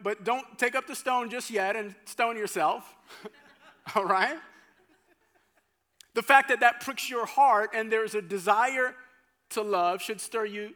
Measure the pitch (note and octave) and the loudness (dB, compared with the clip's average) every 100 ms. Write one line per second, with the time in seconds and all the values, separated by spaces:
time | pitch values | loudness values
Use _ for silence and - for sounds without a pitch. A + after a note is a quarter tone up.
0 | G3 G#3 F#3+ B3+ - - A#3+ C4 C4 C4+ | -6 -4 -2 -4 -6 -2 -2 -2 -6 -6
1 | C4 B3 A#3 A#3+ A#3 G#3+ F#3+ A3 G#3 F#3+ | -2 -2 -2 -6 -4 -2 -2 -2 -6 -12
2 | - - A#3 A3+ G#3 F3+ D#3 A#3+ - - | -10 -2 -2 -2 -4 0 0 0 -8 -20
3 | - - G#3+ - - _ - - - G#3+ | -20 -18 -18 -20 -20 _ -20 -20 -4 0
4 | F#3+ F#3+ A#3 D#4+ - - _ _ _ _ | 2 2 2 -2 -12 -20 _ _ _ _
5 | _ E4 _ F4+ _ _ _ _ _ _ | _ _ _ _ _ _ _ _ _ _
6 | _ A#3 A3+ C#4 C4+ A#3+ A#3+ - - C4 | _ -2 6 6 6 4 2 2 -6 -8
7 | B3+ B3 A3 - C#4 G#3 G#3+ A3+ A3 A3 | -6 -6 0 4 6 6 2 -4 0 0
8 | G#3+ G#3 E3+ F#3+ F3+ G#3 C4 C4 B3+ - | 0 -4 -4 -2 2 2 2 0 -4 -6
9 | - _ _ _ - A3+ G#3 F#3 F3 F#3+ | -20 _ _ _ -10 -6 -2 2 2 0
10 | - G#3 - A3+ G#3+ G#3 G#3 | -6 -10 -8 -6 -6 -6 -12